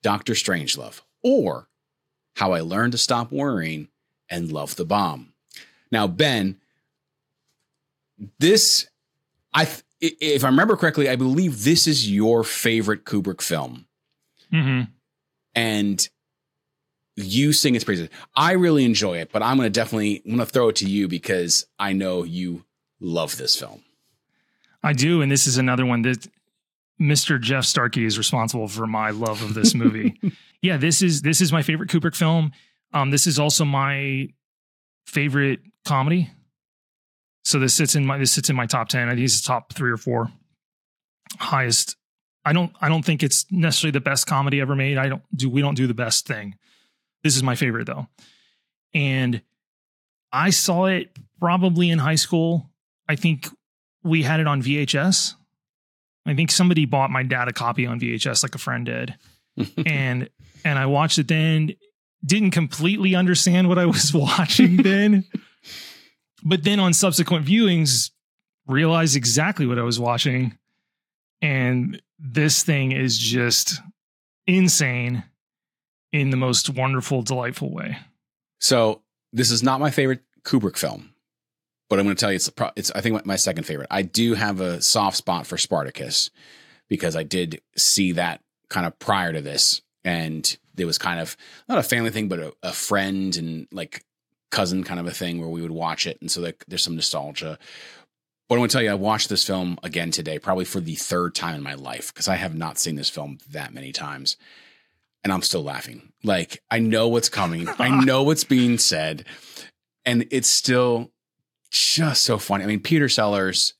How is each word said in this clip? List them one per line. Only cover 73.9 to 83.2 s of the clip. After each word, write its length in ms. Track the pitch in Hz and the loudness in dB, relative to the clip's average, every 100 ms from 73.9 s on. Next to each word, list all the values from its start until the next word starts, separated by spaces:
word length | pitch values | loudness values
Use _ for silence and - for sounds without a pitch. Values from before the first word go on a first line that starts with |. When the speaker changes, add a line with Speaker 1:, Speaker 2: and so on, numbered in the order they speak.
| _ _ _ _ _ - | _ _ _ _ _ 0
Speaker 2:
insane 800 | 185 185 - 139 123 120 123 - _ _ _ _ _ _ _ _ | 4 4 2 0 -2 -4 -6 -8 _ _ _ _ _ _ _ _
in 180 | 151 139 | -2 0
the 60 | 131 | 0
most 340 | 131 120 - | 0 0 -2
wonderful, 520 | 131 131 135 - 135 | -2 -2 -2 -2 -4
delightful 500 | 117 131 120 - 139 | -2 -4 -6 -6 -8
way. 260 | - - - - _ _ _ _ _ | -8 -10 -10 -14 _ _ _ _ _
Speaker 1:
So 420 | - 127 110 107 _ _ _ | 2 4 2 -2 _ _ _
this 180 | 113 113 | -2 0
is 120 | 117 | 2
not 180 | 123 131 | 0 2
my 100 | 147 | 0
favorite 300 | 135 135 127 _ _ | 2 0 0 _ _
Kubrick 320 | - 135 98 - | 0 0 0 -4
film, 340 | 73 50 - _ _ _ _ _ _ _ _ | -6 -8 -16 _ _ _ _ _ _ _ _
but 80 | 98 | 2
I'm 60 | |
gonna 100 | 101 | 2
tell 160 | 95 107 | 0 0
you, 60 | 92 | 0
it's, 120 | - | -4
pro-, 200 | - 110 - | -4 -6 -4
it's, 160 | 98 | -6
I 60 | 98 | -4
think, 260 | 110 107 | -2 -2